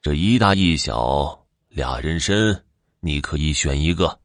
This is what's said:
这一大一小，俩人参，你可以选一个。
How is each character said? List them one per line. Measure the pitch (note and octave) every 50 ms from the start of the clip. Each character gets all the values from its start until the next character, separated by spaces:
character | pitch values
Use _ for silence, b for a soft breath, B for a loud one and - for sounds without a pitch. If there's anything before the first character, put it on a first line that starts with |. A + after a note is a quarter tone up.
这 | - D2+ D2
一 | D2 F2 G#2+ A#2+
大 | B2 A2 G2+ G2
一 | G2 F#2+ F2 D#2+
小， | C#2+ - C#2 A1 A#1 A#1+ B1 C2+ C#2+ C#2+ C#2+ - _ _ _ _ _ _ _
俩 | - - C2 B1+ C2 -
人 | - D#2 E2 E2
参， | - - G2 G#2+ G#2+ G#2+ G2+ - _ _ _ _ _ _ _ _
你 | - D#2+ D2 D2
可 | - - -
以 | D2 D2+ D2+ D2
选 | - - C#2+ C#2 C#2+
一 | D2+ D#2+ F2
个。 | D#2+ F2+ D#2+ - _